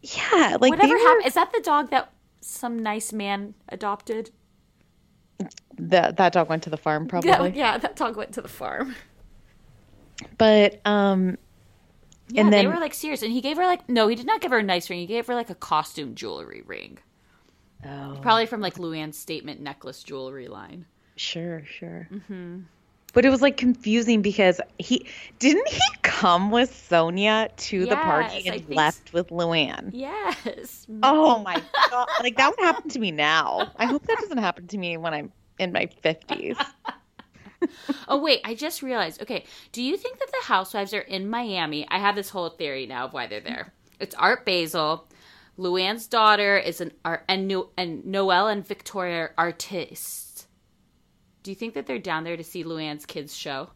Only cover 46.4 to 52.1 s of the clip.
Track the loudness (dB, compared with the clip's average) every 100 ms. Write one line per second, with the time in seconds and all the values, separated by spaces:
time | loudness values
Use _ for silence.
46.4 | 4 2 0 -6 -10 _ -6 -6 -2 -2
47.4 | 0 -2 -4 -6 -6 -8 -6 -2 2 4
48.4 | 2 0 -6 -12 -10 -6 -4 -4 -4 -2
49.4 | -2 -2 -8 -8 -8 -12 -14 -14 -16 -20
50.4 | -20 _ _ _ _ _ _ _ _ _
51.4 | -16 -10 -10 -10 -8 -8 -6